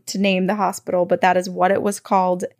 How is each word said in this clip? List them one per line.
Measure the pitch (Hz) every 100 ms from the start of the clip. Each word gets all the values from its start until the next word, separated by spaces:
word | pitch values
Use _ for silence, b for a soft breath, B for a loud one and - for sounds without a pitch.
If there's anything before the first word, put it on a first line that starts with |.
| -
to | 196
name | 196 185 190
the | 208
hospital, | 185 190 - - 262
but | 262
that | 185 180
is | 185
what | 180 180
it | 196
was | 208 202
called | - 196 185 180 190 -